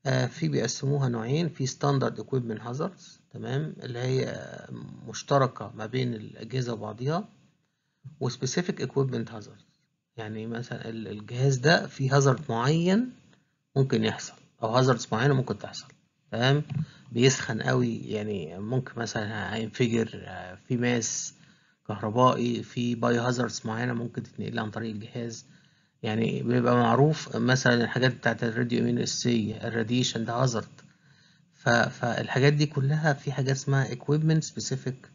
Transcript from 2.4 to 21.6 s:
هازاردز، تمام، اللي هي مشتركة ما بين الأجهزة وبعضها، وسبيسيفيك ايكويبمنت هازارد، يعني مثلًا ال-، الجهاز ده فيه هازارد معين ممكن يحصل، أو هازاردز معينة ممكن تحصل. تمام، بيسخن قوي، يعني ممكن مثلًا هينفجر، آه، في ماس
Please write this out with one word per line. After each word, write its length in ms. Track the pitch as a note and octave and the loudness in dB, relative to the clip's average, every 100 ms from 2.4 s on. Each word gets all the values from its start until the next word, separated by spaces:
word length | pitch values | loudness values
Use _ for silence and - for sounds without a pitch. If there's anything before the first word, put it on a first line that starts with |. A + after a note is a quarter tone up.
| A#2 G#2+ | -2 -6
هازاردز، 580 | A2+ B2+ F#3 - - - _ | -8 -6 -6 -8 -20 -20 _
تمام، 440 | - A2+ C3 D#3 - | -12 -6 -4 -4 -10
اللي 160 | - A#2+ | -10 -6
هي 500 | B2+ C3 B2+ - - - - - - - A#2 | 0 0 -2 -6 -10 -14 -14 -14 -14 -14 -12
مشتركة 640 | G#2+ - C#3 B2+ - G2+ A2 | -12 2 4 4 0 -12 -10
ما 100 | A2 | -4
بين 280 | B2+ B2 | -2 -2
الأجهزة 600 | A2+ A2 - A2+ C3 A#2+ | -4 -10 -14 -6 -4 -4
وبعضها، 560 | A2 G#2+ A2 C3 E3+ G#3+ _ _ _ _ _ _ _ - - | -6 -8 -6 -2 -2 -4 _ _ _ _ _ _ _ -20 -4
وسبيسيفيك 600 | B2+ - C3 - F3 - | -4 -2 -2 -2 -2 -4
ايكويبمنت 500 | A#2 C#3 C3+ A#2+ A2 | -2 0 0 -2 -6
هازارد، 300 | A2 G2+ G#2 _ _ _ _ _ - | -10 -14 -20 _ _ _ _ _ -12
يعني 300 | G#2+ A2 A2+ | -10 -8 -8
مثلًا 420 | A#2 B2 A#2 A2+ | -8 -8 -10 -8
ال-، 180 | A2+ A2 | -8 -8
الجهاز 500 | G#2+ G#2+ A#2+ C#3 C3 | -10 -8 2 2 4
ده 300 | C3+ F3 G#3 | 4 4 2
فيه 300 | - C3 C#3+ | -4 4 6
هازارد 240 | C#3 A2+ - | 6 2 0
معين 640 | A#2 B2+ D#3+ F3 G3+ B3+ - _ _ _ _ _ C#3 | 0 2 4 4 4 2 -6 _ _ _ _ _ 0
ممكن 280 | C3 A2+ | 2 4
يحصل، 300 | A2 - - - _ _ | 2 -2 -10 -16 _ _
أو 60 | A2+ | 0
هازاردز 380 | A#2+ C3 A2+ - | 4 4 4 0
معينة 220 | A2 C3+ | 2 4
ممكن 240 | C3+ - G2+ | 4 0 -6
تحصل. 300 | - - - - _ _ _ | -8 -12 -16 -20 _ _ _
تمام، 320 | A2 B2+ D3 D3 - - - - | 0 4 4 0 -4 -4 -10 -6
بيسخن 500 | A#2 C3 C3+ - A2 | 4 4 4 -4 -2
قوي، 360 | - B2+ A#2+ A2 | 0 2 0 -2
يعني 640 | - G#2+ G#2+ G2+ D#2 F2+ | -6 -6 -4 -6 -6 -10
ممكن 420 | G#2+ B2+ - A#2 | -2 -2 -4 -8
مثلًا 540 | A2+ A#2 G#2 A2 G2+ A2 | -6 -4 -4 -6 -4 -4
هينفجر، 540 | A2 - A#2+ A2+ A2+ - - | -6 0 2 2 0 -6 -12
آه، 300 | F#2 F2+ F#2+ | -12 -14 -16
في 220 | _ B2 | _ 0
ماس 560 | B2 A#2+ A2 - - - - _ | 2 0 -2 -6 -8 -14 -20 _